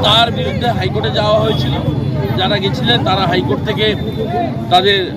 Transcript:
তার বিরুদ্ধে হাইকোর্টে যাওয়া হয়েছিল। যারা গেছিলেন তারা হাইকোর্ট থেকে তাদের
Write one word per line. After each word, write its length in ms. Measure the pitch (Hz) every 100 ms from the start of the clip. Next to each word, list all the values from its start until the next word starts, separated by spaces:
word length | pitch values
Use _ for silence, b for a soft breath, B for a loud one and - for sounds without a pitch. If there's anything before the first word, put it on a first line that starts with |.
তার 240 | 208 220 233
বিরুদ্ধে 360 | - 202 196 -
হাইকোর্টে 440 | - 190 214 214
যাওয়া 280 | 208 214 214
হয়েছিল। 340 | - - - - - - - - 202 -
যারা 180 | 190 202
গেছিলেন 420 | 190 196 233 240
তারা 200 | 190 190 185
হাইকোর্ট 340 | 180 180 196 214
থেকে 220 | 196 214 202 - - 220 - - - -
তাদের 300 | 175 196 196 175